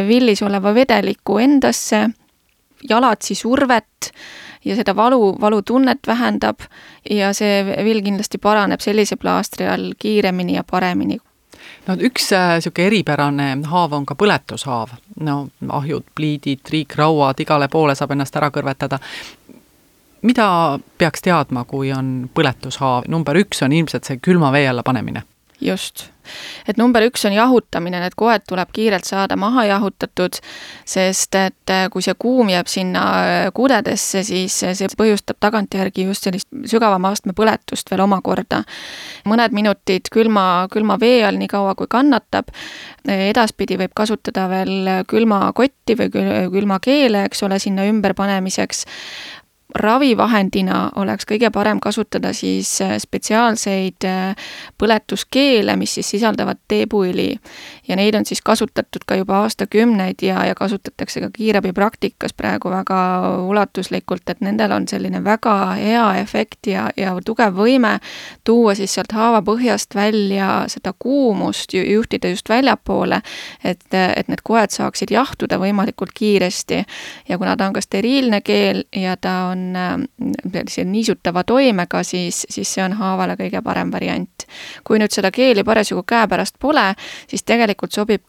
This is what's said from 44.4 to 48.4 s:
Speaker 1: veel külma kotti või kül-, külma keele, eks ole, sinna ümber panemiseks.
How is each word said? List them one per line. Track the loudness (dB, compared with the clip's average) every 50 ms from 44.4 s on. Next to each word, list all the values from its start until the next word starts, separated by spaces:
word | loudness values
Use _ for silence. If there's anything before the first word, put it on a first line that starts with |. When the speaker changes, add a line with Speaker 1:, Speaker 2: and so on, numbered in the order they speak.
| -2 0
Speaker 1:
veel | 0 -2 -2 -2 -2 -2 0 0 0 0 0 0
külma | 2 2 4 4 4 2 2 0 2
kotti | 2 2 0 _ _ -2 -2 0 0
või | 0 -2
kül-, | 0 0 0 0 0 0 0 0
külma | 0 0 0 2 0 0 2
keele, | 2 2 4 4 4 2 2 0
eks | -2 -2 -2 -2
ole, | 0 0 0
sinna | -2 -2 -2 0 0
ümber | 2 2 2 2 0 0
panemiseks. | 0 -2 -2 0 -2